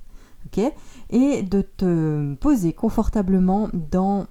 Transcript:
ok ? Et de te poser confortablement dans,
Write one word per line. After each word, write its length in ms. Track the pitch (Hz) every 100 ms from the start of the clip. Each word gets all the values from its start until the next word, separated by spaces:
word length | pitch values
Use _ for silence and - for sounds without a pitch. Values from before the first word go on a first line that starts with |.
| - - - - -
ok ? 260 | - 240 - - - -
Et 320 | 240 277 269
de 180 | 190 196
te 760 | 190 - 185 170 156 151 143 143
poser 360 | 285 269 170
confortablement 960 | - 226 - 220 220 185 190 185 196 220 180 156
dans, 340 | 185 190 202 -